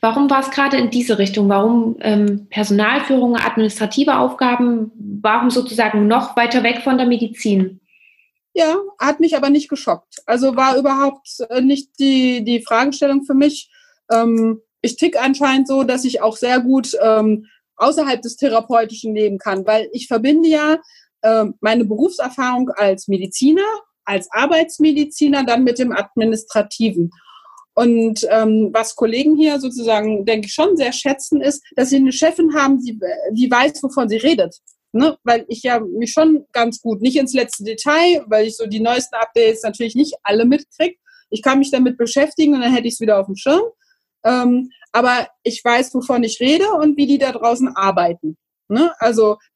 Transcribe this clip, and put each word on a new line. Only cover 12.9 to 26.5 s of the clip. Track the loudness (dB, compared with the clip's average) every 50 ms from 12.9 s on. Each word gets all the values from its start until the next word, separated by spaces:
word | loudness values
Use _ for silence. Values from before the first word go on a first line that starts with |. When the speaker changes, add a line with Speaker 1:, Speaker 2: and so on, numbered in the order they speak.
| 0 0 0 0 0 0 -2
Speaker 2:
für | 0 2
mich. | 2 2 2 0 -4 -10 -18 _ _ _ _ _ _ _ 0
Ähm, | 0 2 2 2 2 2 2 0 -2 -4 -8 _ _ _
ich | -6 -6 -2
tick | -2 -2 -2 0 0
anscheinend | 0 0 0 2 2 2 2 2 0
so, | 0 0 0 0
dass | 0 -2 -2 -2
ich | -4 -2 -2
auch | -2 -2 -2
sehr | -2 -2 0 0 0
gut, | 2 2 2 0 0 -2 -2 0
ähm, | 2 2 4 4 2 2 0 -2 -4 -10 _ _ _ _ _
außerhalb | -2 0 0 2 0 0 0 -2 -4
des | -6 -10 -6
Therapeutischen | -4 -2 0 0 0 0 0 0 0 0 0 -4 -10 -8 -6 -2
leben | -2 -2 -2 -2
kann, | -4 -6 -4 -4 -2 0
weil | 0 0 0 -2 -4 -8
ich | -12 -6
verbinde | -4 -4 0 2 2 2 4 4 4
ja, | 2 2 2 0 0 -2 -4 _ _ _ _ _ _ _ 0
ähm, | 2 2 2 0 -2 -4 _
meine | -2 0 0 2 0
Berufserfahrung | 0 0 0 -2 -2 -2 -4 -6 -6 -4 -4 -2 -2 0 -2 -2 -2
als | -2 0 0 0 0 -2 -2
Mediziner, | -4 -4 -4 -4 -6 -4 0 2 2 2 2 0 -2 -4 -8 -12 _ _ _ _
als | -6 -6 -6 -6 -4
Arbeitsmediziner | -2 -2 0 2 2 0 0 0 0 0 2 2 2 2 -2 -4 -2 0 0 2 2 0 0
dann | 0 0 2 2
mit | 0 0
dem | 0 -2 -2
Administrativen. | -2 -4 -6 -4 _ -2 0 0 0 -2 -6 -4